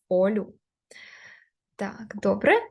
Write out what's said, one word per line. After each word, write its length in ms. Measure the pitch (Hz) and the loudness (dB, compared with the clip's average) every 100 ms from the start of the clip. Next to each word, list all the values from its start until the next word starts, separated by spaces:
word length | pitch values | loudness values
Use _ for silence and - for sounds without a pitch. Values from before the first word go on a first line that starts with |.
| - | -2
Олю. 460 | 185 190 214 - - _ _ _ - - - - - _ _ _ - | 2 2 0 -4 -12 _ _ _ -20 -20 -20 -20 -20 _ _ _ -12
Так, 380 | 196 - 220 | -10 -10 -14
добре. 380 | 208 202 202 277 440 453 | -4 -2 0 4 2 2